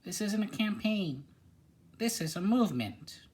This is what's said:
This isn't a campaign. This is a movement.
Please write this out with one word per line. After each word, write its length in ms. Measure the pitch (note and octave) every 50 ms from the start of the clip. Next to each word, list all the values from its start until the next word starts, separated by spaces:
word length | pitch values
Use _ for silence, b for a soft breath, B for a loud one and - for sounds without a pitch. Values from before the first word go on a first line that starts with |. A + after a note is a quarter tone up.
| _
This 160 | - F3+ -
isn't 220 | G#3+ G3+ G3+ G#3+
a 60 | G#3+ G3
campaign. 760 | - - A3 G#3+ G#3 - - A3 A3 G#3 G3 E3 C3+ C3 C#3 - - _ _ - - - - - _ _ - - - -
This 220 | A3 A#3+ A3+ -
is 140 | E3 D#3+ D#3+
a 60 | F3+
movement. 800 | F3+ G3 A3+ B3+ A#3+ G3 D3+ B2+ A2+ G2+ G#2 - - - - - - -